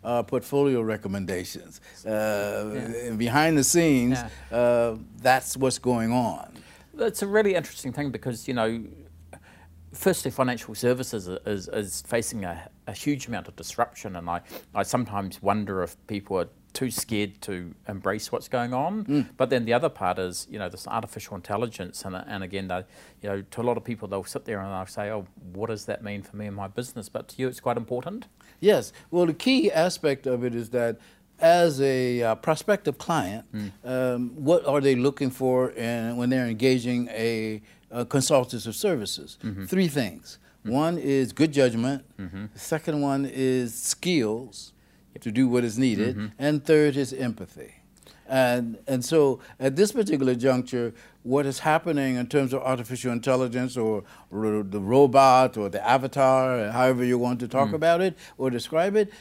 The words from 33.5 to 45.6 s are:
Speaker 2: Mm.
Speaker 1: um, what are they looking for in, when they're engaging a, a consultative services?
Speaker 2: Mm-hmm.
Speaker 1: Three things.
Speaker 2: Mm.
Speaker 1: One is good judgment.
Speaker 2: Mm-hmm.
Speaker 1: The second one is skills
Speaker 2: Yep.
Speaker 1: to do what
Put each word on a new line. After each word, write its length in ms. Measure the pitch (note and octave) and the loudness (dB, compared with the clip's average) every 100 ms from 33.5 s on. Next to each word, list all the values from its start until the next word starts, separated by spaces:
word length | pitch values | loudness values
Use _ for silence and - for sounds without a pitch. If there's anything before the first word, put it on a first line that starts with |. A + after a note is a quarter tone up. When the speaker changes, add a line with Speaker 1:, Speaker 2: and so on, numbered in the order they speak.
| G#2+ | -8
Speaker 2:
Mm. 160 | G2+ - B2 | -8 -10 -6
Speaker 1:
um, 440 | B2+ B2+ B2 B2 C#3+ | -2 0 -2 -4 -2
what 280 | C#3 E3+ D3 | 2 2 4
are 140 | C#3+ | 2
they 140 | C#3 B2+ | 4 4
looking 360 | C3 C#3 C3+ | 2 0 -4
for 400 | C3 C3 B2+ B2+ | 0 2 2 0
in, 460 | - A#2 A#2 A2+ A#2+ | -2 -4 -2 -4 -2
when 120 | B2 | 0
they're 160 | C3 A#2+ | 0 0
engaging 600 | A2 C3 B2+ A#2+ B2 A#2+ | 2 4 4 2 -2 -2
a, 500 | G#2+ A2+ A2+ A2 G#2+ - _ - | -2 -2 -2 -4 -8 -12 _ -10
a 160 | A#2+ A#2+ | -8 -2
consultative 680 | C#3+ C3 C#3+ B2 A#2 A2+ G#2 | 0 4 4 2 -4 -8 -2
services? 640 | G#3 D3 G2+ - - - | 0 0 -4 -8 -12 -12
Speaker 2:
Mm-hmm. 240 | A2+ G2 F#2+ | -10 -8 -2
Speaker 1:
Three 220 | F#3 F3 | 0 2
things. 500 | C#3 G#2+ D#2 - - _ _ G#2 | 0 -2 -6 -18 -20 _ _ -2
Speaker 2:
Mm. 60 | |
Speaker 1:
One 260 | B2+ D#3+ E3+ | 0 2 0
is 320 | C#3 C#3 B2+ | 2 2 2
good 180 | - D#3+ | 2 2
judgment. 500 | C#3 B2+ A2+ B2 C#3 - - | 4 4 4 0 -2 -8 -14
Speaker 2:
Mm-hmm. 260 | F#2 F#2+ G#2 | -10 -10 -10
Speaker 1:
The 60 | - | -12
second 420 | - D#3 D#3+ D3+ | -6 -4 -2 -2
one 240 | C#3+ C#3 C#3 | 0 0 -2
is 480 | C3+ C3 B2+ A#2+ | -2 0 0 -2
skills 1000 | - - - F3 E3 A2 A2+ B2+ - - _ _ _ _ | -4 -6 -4 0 2 0 -2 -8 -16 -20 _ _ _ _
Speaker 2:
Yep. 80 | - | -10
Speaker 1:
to 80 | A#2+ | -2
do 160 | A2 C3 | 2 4
what 160 | B2 | 4